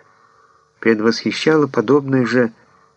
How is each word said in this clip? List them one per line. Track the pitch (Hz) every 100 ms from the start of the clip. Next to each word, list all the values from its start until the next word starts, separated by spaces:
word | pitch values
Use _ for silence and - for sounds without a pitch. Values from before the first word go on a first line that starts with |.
| _ _ _ _ _ _ _ _
предвосхищало | 113 110 110 113 113 - 156 156 139
подобную | 139 110 143 135 131 113
же, | 123 117 - _ _ _